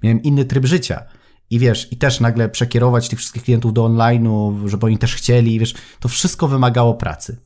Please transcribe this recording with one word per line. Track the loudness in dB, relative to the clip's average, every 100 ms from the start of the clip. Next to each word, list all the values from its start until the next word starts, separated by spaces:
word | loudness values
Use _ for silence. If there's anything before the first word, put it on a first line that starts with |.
miałem | 2 2
inny | 2 0
tryb | 2 0 2
życia. | 0 -2 -8 -10 -20 _ _ _
I | 0
wiesz, | 2 0 -4
i | -2
też | -2 2
nagle | 0 0 -2
przekierować | -2 -2 2 2 2 -2
tych | -8
wszystkich | -8 -10
klientów | 0 0 2
do | 0 2
online'u, | 2 2 2 2 0 -2 -2 -4
żeby | -2 0
oni | 0
też | 0
chcieli, | -4 2 2 4 0
wiesz, | -2 -6 -18 -8
to | -6
wszystko | -2 -4 -2 -2
wymagało | 0 0 2 2
pracy. | 0 -4 -8 -12 -16